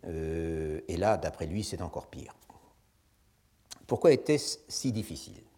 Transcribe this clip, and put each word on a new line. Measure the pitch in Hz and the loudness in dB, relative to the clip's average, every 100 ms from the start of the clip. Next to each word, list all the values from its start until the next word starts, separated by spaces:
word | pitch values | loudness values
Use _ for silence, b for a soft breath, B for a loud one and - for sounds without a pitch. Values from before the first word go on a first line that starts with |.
euh, | 85 80 80 82 82 80 78 78 - | -6 -6 -4 -2 -2 -4 -4 -6 -4
et | 87 | 0
là, | 101 104 | 2 2
d'après | 78 - 80 | -2 -4 -4
lui, | 98 | -4
c'est | 101 - | -4 -6
encore | 87 - | -6 -8
pire. | - - - - - - - _ _ _ _ _ _ _ _ _ _ - - | -10 -14 -14 -18 -20 -20 -20 _ _ _ _ _ _ _ _ _ _ -20 -4
Pourquoi | 123 170 | 6 8
était-ce | 131 - 147 - - - | 8 6 2 2 -8 -8
si | - 135 | -4 -2
difficile ? | 110 - 80 - - - | -2 -4 -10 -12 -18 -20